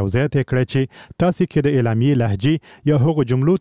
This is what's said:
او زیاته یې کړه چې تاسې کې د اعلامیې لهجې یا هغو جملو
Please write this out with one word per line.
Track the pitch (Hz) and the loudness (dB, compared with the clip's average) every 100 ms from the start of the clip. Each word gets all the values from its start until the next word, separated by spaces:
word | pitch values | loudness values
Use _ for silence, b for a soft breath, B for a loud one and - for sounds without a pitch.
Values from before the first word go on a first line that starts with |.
او | 98 | 0
زیاته | 113 143 139 | 0 0 -2
یې | 120 | -2
کړه | 127 127 | -2 -2
چې | 135 131 B B - | -2 -4 B B -2
تاسې | 175 - 180 | -2 0 -2
کې | 156 143 | 0 0
د | 139 | 0
اعلامیې | 113 110 131 139 | 0 0 2 2
لهجې | 117 98 127 160 B B 143 | 0 0 0 -2 B B 0
یا | 147 147 | 2 2
هغو | 156 120 | 0 0
جملو | 127 143 190 | 0 0 0